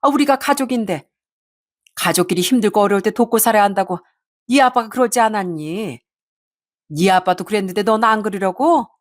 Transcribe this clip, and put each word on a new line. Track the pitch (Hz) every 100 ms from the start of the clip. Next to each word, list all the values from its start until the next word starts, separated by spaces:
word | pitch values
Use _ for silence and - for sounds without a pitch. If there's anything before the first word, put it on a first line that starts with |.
아, | 277
우리가 | 285 285 269
가족인데. | - 277 254 247 208 160 - _ _ _ _ _ _ _ _ -
가족끼리 | 180 165 180 175
힘들고 | 175 254 208 -
어려울 | 202 202
때 | 202
돕고 | - 233 233
살아야 | 233 214
한다고 | 202 196 185 175 - _ _ _ -
네 | 262
아빠가 | 254 247 226
그러지 | 240 247 247
않았니? | 220 214 185 165 151 180 214 117 _ _ _ _ _ _ _ _ -
네 | 147 190
아빠도 | 185 180 180
그랬는데 | 180 208 190 180
넌 | 208 220
안 | 226 220
그러려고? | 208 196 190 185 285 330 220 _